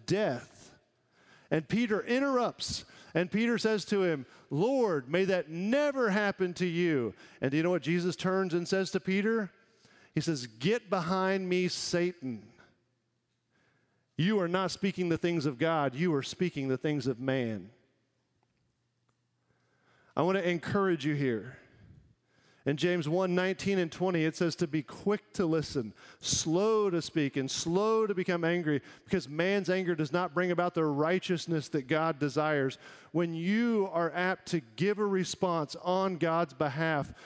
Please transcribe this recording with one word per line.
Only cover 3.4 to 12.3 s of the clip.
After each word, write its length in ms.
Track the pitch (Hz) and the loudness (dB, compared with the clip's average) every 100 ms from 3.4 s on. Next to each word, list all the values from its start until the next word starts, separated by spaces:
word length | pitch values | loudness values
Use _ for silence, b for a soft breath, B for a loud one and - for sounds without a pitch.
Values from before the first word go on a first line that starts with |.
| 233 226 | 0 2
says 260 | 220 214 - | 0 0 0
to 180 | 208 | 0
him, 200 | 185 156 127 B B | 2 0 -6 B B
"Lord, 580 | 139 214 269 226 156 123 | 0 2 2 2 0 0
may 160 | 170 | 0
that 260 | 190 185 151 | 2 0 -2
never 600 | 165 196 269 294 269 233 | -4 0 2 2 0 2
happen 440 | 196 202 190 185 | 2 0 0 -4
to 100 | 175 | -2
you." 480 | 180 170 175 147 117 - B B | -2 2 2 2 0 -6 B B
And 100 | 131 | 0
do 60 | 143 | 2
you 80 | |
know 60 | 165 | 2
what 120 | 180 | 0
Jesus 320 | 131 175 175 | 0 0 0
turns 400 | - 180 190 190 | -2 0 0 0
and 140 | 170 175 | -2 0
says 240 | 190 185 | 0 0
to 80 | 190 | -4
Peter? 500 | - 190 208 226 196 - _ b b b b | 0 0 2 0 -2 -10 _ b b b b
He 60 | - | -4
says, 260 | 156 151 120 | -2 -2 -6
"Get 420 | 110 143 233 214 | -2 0 0 0
behind 600 | 190 165 190 190 190 185 | -4 0 0 2 0 0
me, 180 | 180 180 | 2 2
Satan. 840 | - - 175 175 - 131 | -2 -2 0 0 -2 -8